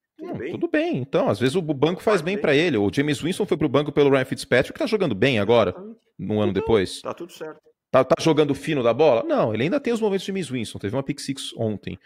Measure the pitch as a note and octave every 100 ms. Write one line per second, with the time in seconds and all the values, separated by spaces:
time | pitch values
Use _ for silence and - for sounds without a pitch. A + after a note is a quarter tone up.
0 | _ - F4 - C#3 G#3 E4+ D4+ F4 D#3
1 | B2 E3+ - G2+ B2+ F3+ D#3 C3+ D#3 F#3
2 | A3+ G3 D#3 G#3 D3+ C#3+ F3 A2 G2+ C#3
3 | D3+ C#3+ D3+ F#3+ G3+ D#3+ D3+ C#3 D3 D3
4 | C#3+ C3+ C3 B2 - B2 - - C4+ G#3+
5 | E3+ G2 C3+ A2 G2+ A#2+ F#2 - G#3+ A3+
6 | _ - F#2+ G#2+ G#2 F#2+ - A2 F2+ -
7 | A#2 - F3 - D#3 - _ _ _ C3
8 | B2+ E3 D#3+ D3 D3 C3+ D#3 D3 A#2 A#2
9 | D#3 A2+ E4 C4 B2+ G#2+ D3+ C#4+ A#3+ A3+
10 | G#3+ G3 G3 F#3+ C3 B2+ G3+ - G2+ C3
11 | C3+ - - C3+ - - A2+ G2+ - -